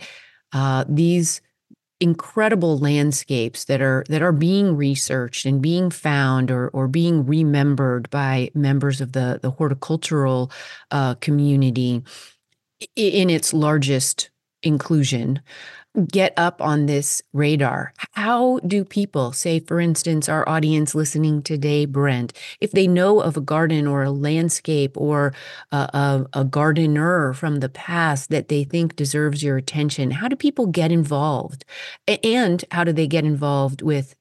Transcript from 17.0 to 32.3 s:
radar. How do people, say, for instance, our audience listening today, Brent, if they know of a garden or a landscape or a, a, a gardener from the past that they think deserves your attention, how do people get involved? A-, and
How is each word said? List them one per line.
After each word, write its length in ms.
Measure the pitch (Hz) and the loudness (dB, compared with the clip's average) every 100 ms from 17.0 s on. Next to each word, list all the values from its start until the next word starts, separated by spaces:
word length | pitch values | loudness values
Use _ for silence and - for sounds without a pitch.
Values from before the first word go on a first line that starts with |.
| 143 - - | -2 -6 -4
radar. 580 | 143 147 151 131 131 - - - | 0 2 2 0 -2 -6 -12 -12
How 460 | - 208 240 254 254 | -6 -2 2 2 0
do 260 | 175 202 190 | 0 -2 -2
people, 460 | 208 202 147 123 | -2 -2 -2 -2
say, 280 | 131 175 165 | -2 -2 -2
for 200 | 165 170 | 0 0
instance, 500 | 170 160 170 156 147 | 0 0 0 -2 0
our 180 | 156 - | 0 2
audience 460 | 160 156 156 151 | 0 2 2 0
listening 480 | 156 151 156 156 151 | 0 -2 0 0 0
today, 420 | 143 151 147 147 | -2 -4 0 0
Brent, 480 | 147 135 139 123 120 - - - | 0 0 0 0 -4 -8 -18 -6
if 140 | 214 | -2
they 140 | 196 190 | 2 4
know 340 | 180 185 214 | 4 4 4
of 160 | - 151 | 2 -2
a 60 | |
garden 440 | 139 156 160 160 143 | -2 0 2 2 0
or 160 | 139 | 0
a 80 | 139 | 0
landscape 880 | 139 147 160 165 - - 151 139 139 | -2 0 0 0 -2 -2 0 0 -2
or 380 | 147 147 143 135 - - - | 0 2 0 -2 -14 -20 -6
a, 40 | 143 | -4
a, 500 | 135 139 143 135 131 | -2 0 0 0 -2
a 120 | 143 | -2
gardener 920 | 135 143 151 156 160 147 165 180 139 | -2 2 2 2 2 2 2 2 0
from 260 | 131 160 143 | -2 -4 -2
the 80 | 135 | -4
past 640 | 135 - 175 160 139 - | -8 -6 -2 0 0 -2
that 180 | 151 - | -4 0
they 160 | 147 | -2
think 320 | 139 170 165 - | 0 0 0 0
deserves 460 | 143 147 151 143 | -2 0 0 0
your 160 | 147 135 | -2 -2
attention, 540 | 131 151 147 139 127 | -2 -2 -2 0 -2
how 160 | 135 233 | -2 -4
do 80 | - | -2
people 300 | 294 277 214 | -2 0 0
get 240 | 170 165 | 2 2
involved? 760 | 170 147 143 151 135 - 135 - - - - - | 2 2 0 0 -2 -6 -12 -18 -16 -16 -8 -4
A-, 160 | 208 | 0
and 400 | 226 | 2